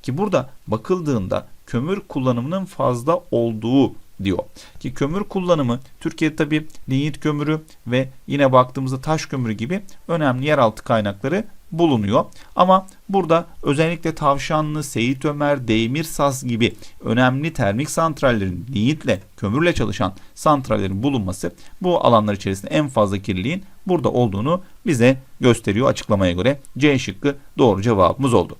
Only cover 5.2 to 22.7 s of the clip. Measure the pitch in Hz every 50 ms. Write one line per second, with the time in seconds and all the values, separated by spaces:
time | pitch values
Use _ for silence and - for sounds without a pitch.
5.2 | 208 - - 202 180 180 175 151 139 117 120 127 - - - - - 165 160 -
6.2 | 165 156 151 - 160 143 156 151 156 - - - - - 131 131 143 156 - -
7.2 | - 151 147 147 147 147 156 156 156 - - - - 117 120 127 131 127 - -
8.2 | - - - 143 139 131 127 127 127 127 - 139 135 127 131 131 131 156 156 156
9.2 | - - - - 123 113 110 92 110 127 180 202 - - - - - - 127 143
10.2 | 156 139 123 127 135 151 151 143 123 110 107 - - - 123 110 107 101 98 -
11.2 | - 147 165 202 214 - - - - - - 160 175 165 135 113 101 98 107 147
12.2 | - - - - - - - - 185 185 185 190 190 - - - - - 190 196
13.2 | 180 156 165 165 170 - - - - 139 143 143 160 160 175 165 - 170 160 -
14.2 | 160 143 139 139 135 - 165 156 151 151 151 151 147 - - 120 113 123 135 135
15.2 | - 156 147 147 147 147 143 139 123 107 110 110 113 113 131 156 160 156 - -
16.2 | 147 139 131 131 123 123 120 110 117 110 - - - - - - - - 113 120
17.2 | 127 127 127 135 147 165 156 - 120 101 101 113 151 147 - - 165 165 151 -
18.2 | - 135 120 107 98 95 90 87 - 120 139 101 107 127 151 156 - 135 104 95
19.2 | - - - - - 98 107 139 170 175 165 - 123 104 101 - 107 92 98 -
20.2 | - - - - - 156 151 143 127 113 110 104 98 95 95 98 113 143 139 123
21.2 | 101 92 92 - - 87 - - - - - - 185 180 175 - - 123 117 110
22.2 | 107 104 101 98 - 98 98 95 101 -